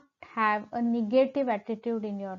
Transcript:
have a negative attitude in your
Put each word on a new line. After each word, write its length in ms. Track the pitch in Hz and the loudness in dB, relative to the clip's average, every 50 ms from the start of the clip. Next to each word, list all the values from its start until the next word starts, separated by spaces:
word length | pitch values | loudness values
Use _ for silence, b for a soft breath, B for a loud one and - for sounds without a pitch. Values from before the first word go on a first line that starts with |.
| - _ _ _ | -8 _ _ _
have 440 | - - - 226 220 214 208 214 208 - - | -20 -10 -4 0 2 2 2 0 -2 -4 -4
a 80 | 240 | -2
negative 640 | 233 233 233 233 220 208 240 262 269 269 269 285 277 247 | 0 0 2 0 0 2 4 4 4 4 2 0 0 0
attitude 560 | 220 208 - - 226 214 - 233 233 220 214 | 0 -2 -2 -6 -8 -6 -4 -4 -4 -4 -4
in 160 | 208 202 196 | -6 -6 -6
your 180 | 196 190 185 | -8 -8 -10